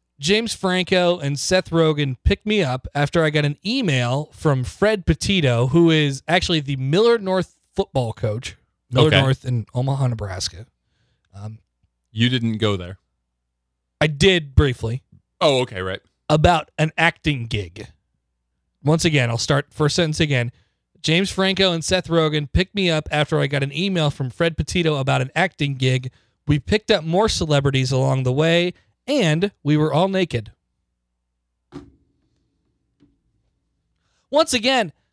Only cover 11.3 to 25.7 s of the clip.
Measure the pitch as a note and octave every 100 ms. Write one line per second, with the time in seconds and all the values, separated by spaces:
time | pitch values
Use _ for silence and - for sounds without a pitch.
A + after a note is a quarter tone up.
11.3 | G2 G#2 A2 _ _ _ _ _ A2 A#2+
12.3 | B2+ A#2 A2 G#2+ G2 F2 F#2+ _ _ _
13.3 | _ _ _ _ _ _ _ D#3 C#3 F#3+
14.3 | F3+ D3 C3+ D3 A#2+ A2+ B2 - _ _
15.3 | _ E3 C3+ B2+ G2 F#2 F#2+ _ _ -
16.3 | D#3 F3 E3 - - D#3 - E3 - -
17.3 | C#3 A2+ G#2+ F#2 F#2+ A2 _ _ _ _
18.3 | _ _ _ _ _ C#3 D#3+ E3+ D3 A#2+
19.3 | A#2+ - C#3+ - - D3+ - E3 D3+ D#3
20.3 | C3+ A#2+ - _ _ _ _ - E3 F#3+
21.3 | - F#3+ F#3+ F#3+ E3+ D3+ F#3 - E3 D#3
22.3 | D3+ D3 E3 F#3+ G3+ F#3 D#3 - D3+ D3
23.3 | D#3 C#3+ C#3 C#3 C#3+ G3 F3+ D3+ - C3
24.3 | - E3+ D#3+ D3+ F3+ E3 D3 C3 C3+ C3
25.3 | D#3 F#3 - C#3+